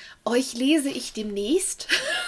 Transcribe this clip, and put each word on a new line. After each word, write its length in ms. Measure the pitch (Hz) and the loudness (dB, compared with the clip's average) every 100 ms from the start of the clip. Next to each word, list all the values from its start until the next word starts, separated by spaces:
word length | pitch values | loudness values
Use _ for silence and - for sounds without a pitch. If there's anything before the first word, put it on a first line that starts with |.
| - - | -18 -8
„Euch 280 | - 240 262 | 0 2 0
lese 360 | 240 262 311 277 | 0 4 4 2
ich 220 | 254 - | -2 -6
demnächst.“ 760 | - 214 202 208 349 - - - - 539 740 | -6 -4 -2 2 2 2 -4 -2 0 0 -2